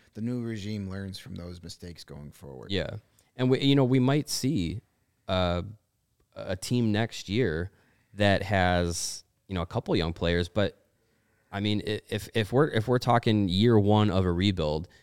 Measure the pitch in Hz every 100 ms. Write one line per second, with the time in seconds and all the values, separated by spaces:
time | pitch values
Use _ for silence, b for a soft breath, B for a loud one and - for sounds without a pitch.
0 | b - 117 123 117 110 101 107 95 95
1 | 98 92 - 92 87 87 87 - 87 78
2 | - 69 73 - 71 65 57 95 76 107
3 | - b b - 127 131 139 139 127 131
4 | 127 147 135 - 127 147 82 104 - _
5 | _ _ - 92 90 87 95 107 _ _
6 | _ _ _ - 104 92 - 123 113 104
7 | 117 - - 104 110 78 90 b b b
8 | b 98 101 95 101 98 90 90 87 85
9 | - - - _ _ 95 82 - - 131
10 | 80 82 87 87 87 107 95 - _ _
11 | _ _ _ _ _ 101 104 104 - 104
12 | - 110 - 113 104 123 156 113 107 123
13 | - 120 117 107 98 90 120 113 101 107
14 | 104 92 90 87 101 92 76 78 92 b